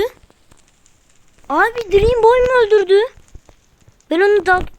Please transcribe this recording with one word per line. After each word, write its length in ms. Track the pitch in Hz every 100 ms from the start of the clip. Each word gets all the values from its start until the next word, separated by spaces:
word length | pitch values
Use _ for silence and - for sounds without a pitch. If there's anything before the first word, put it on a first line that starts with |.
| 453 - _ _ _ _ _ _ _ _ _ _ _ _ -
Abi 440 | 294 427 466 427
Dream 300 | 392 427 480
Boy 160 | 440 508
mu 280 | 494 508 427
öldürdü? 320 | 427 370 392 494 - - - _ _ _ _ _ _ -
Ben 100 | 330
onu 260 | 403 415 349
da... 140 | 370 -